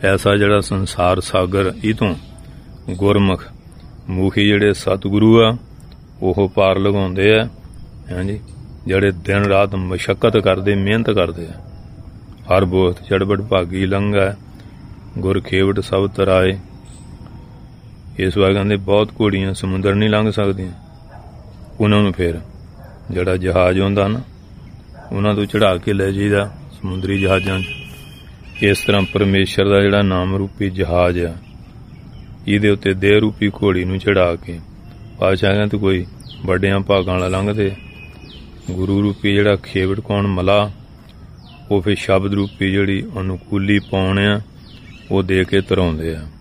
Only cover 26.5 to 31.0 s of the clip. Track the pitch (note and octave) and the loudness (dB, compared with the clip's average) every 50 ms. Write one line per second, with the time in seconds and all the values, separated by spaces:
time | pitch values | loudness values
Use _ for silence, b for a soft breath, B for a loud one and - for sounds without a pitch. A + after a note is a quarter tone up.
26.5 | - - - - - - - F#2+ F#2 F#2 F#2 F#2+ G2 G2 G2 F#2 F#2+ F#2+ F2+ F#2+ | -8 -16 -18 -20 -20 -12 -10 -8 -8 -6 -4 -2 -2 0 2 2 2 2 0 0
27.5 | F#2+ F#2+ F#2+ - - - - - - - - - - - - - - - - - | -4 -4 -4 -8 -10 -14 -14 -18 -18 -20 -20 -20 -20 -20 -20 -20 -20 -20 -20 -20
28.5 | - - - G2+ G2+ - - - G2+ G2+ F#2+ F#2 - G2+ G2+ G2 G2 G2 G2 F#2 | -8 0 2 2 2 2 0 0 0 0 0 0 0 0 2 2 2 2 2 0
29.5 | - - G2 G2 G2+ G2 G2+ G2+ G2 G2+ G2+ F#2+ F#2 F2+ F2+ F#2+ F#2+ G2 G2 G2 | 0 0 2 4 4 4 4 4 4 2 2 2 0 0 0 -2 -2 -2 -4 -6
30.5 | - - G#2 G2 F#2 F#2+ F#2+ F2 F2 F2 | -6 -4 -4 -4 -2 -2 -2 0 2 2